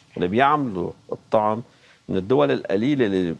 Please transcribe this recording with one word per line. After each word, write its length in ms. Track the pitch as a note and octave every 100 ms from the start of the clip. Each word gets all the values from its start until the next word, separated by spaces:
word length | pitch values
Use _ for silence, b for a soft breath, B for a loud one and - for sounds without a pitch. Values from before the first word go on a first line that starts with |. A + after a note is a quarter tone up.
| B -
اللي 120 | F2+
بيعملوا 600 | A2 C#3 D3+ C3 F#2 F2 - -
الطعم 500 | - - A2 G#2+ A2 - b b b -
من 80 | F#2+
الدول 340 | F#2+ C3+ C#3+
القليلة 560 | B2 - G2 B2 C#3+ A2
اللي 280 | F#2+ F2